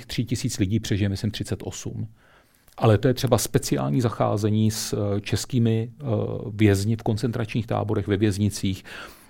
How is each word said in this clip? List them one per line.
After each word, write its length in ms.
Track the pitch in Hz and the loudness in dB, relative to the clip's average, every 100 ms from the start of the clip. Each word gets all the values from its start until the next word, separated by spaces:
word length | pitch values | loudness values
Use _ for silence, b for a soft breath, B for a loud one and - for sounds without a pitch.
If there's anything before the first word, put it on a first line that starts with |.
| - | -4
tři 180 | - 117 | -6 -4
tisíc 340 | 113 123 - | -2 -4 -2
lidí 200 | 98 110 | 0 0
přežije, 300 | 110 101 101 | 0 0 0
myslím, 220 | 98 107 | 0 -4
třicet 280 | - 104 98 | -4 -6 -6
osm. 440 | - - - 117 110 b b b b b b - | -8 -10 -10 -8 -10 b b b b b b 0
Ale 200 | 117 104 | 4 6
to 100 | 135 | 4
je 60 | |
třeba 240 | 123 - 113 | 2 2 2
speciální 640 | - - - 139 135 139 | 4 0 0 -2 0 2
zacházení 680 | 117 - 117 110 107 107 110 | 0 0 0 2 2 4 2
s, 220 | 107 - | 0 -4
eh, 280 | 113 104 101 | -2 0 -2
českými, 680 | - 107 - 127 117 113 117 - | -2 -4 0 0 2 2 -2 -8
eh, 40 | 139 110 107 104 - | -2 -2 -2 -6 -8
vězni 420 | 104 107 98 104 110 | 4 4 4 2 -2
v 80 | |
koncentračních 640 | - 107 127 117 113 123 107 | -2 -2 -2 -2 -4 -4 -2
táborech, 400 | 107 104 107 101 | -2 0 -2 0
ve 100 | 98 | 2
věznicích, 680 | 107 95 104 - 101 92 B B B B B | 2 4 0 0 -4 -4 B B B B B